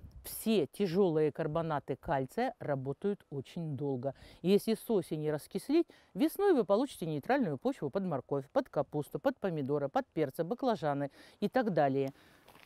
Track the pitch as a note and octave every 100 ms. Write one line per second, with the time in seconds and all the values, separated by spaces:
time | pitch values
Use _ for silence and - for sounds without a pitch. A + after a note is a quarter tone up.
0 | - - - - - A3 C#3+ - G3 E3+
1 | F#3+ D#3 D3+ B2+ D#3 D#3+ E3 D3 - C3+
2 | - C#3+ C3 - B3+ - - C#3 C3 C#3
3 | G3+ G3+ - C#3+ - - E3 C3+ C#3+ C3+
4 | C3+ - - - E3+ G3+ - A3 - G#3+
5 | D#3+ D#3+ D3+ D3+ - G3 - D#4 E4 -
6 | _ F3+ D4+ - G4+ D4+ G3 G3+ C#4 -
7 | E3 D3+ - C4+ G#3 C#3+ B3 C#4 D3 G3
8 | F#3 C#3 - C#3+ C3+ C4+ - - C3+ D3
9 | C#3+ - - C4 G3 D#3+ C3 D3 C#3 C4
10 | C4 - C#3+ - E3 A#3 C4 E3 D3+ C#3+
11 | C#3+ - - - E3 C4 G#3+ D#3+ C#3+ C3+
12 | C3+ - - - - -